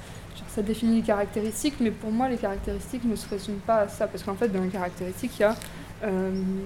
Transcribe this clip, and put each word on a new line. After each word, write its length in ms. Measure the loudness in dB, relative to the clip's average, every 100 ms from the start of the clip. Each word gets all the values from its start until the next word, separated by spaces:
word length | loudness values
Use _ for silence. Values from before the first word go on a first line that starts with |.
| -12 -12 -12 -12
genre, 120 | -8
ça 120 | -2
définit 360 | 0 2 4 4
les 60 |
caractéristiques, 760 | 4 2 2 0 -2 0 -2 2
mais 120 | 0
pour 180 | 0 -2
moi, 180 | 2 2
les 80 | 2
caractéristiques 680 | -2 -2 -4 -4 -4 -2
ne 120 | 0 0
se 120 | -2
résument 320 | -6 -4 -4
pas 140 | 2 4
à 100 | 4
ça, 180 | 0 -2
parce 160 | -2
qu'en 100 | -4
fait, 140 | 0 2
dans 140 | 2
les 60 | 0
caractéristiques, 680 | 0 -4 -4 -6 -4 -4 4
il 40 |
y 20 |
a, 100 | 4 4 -4 -10 -12 -6
euh, 380 | -2 0 0 0 0 -2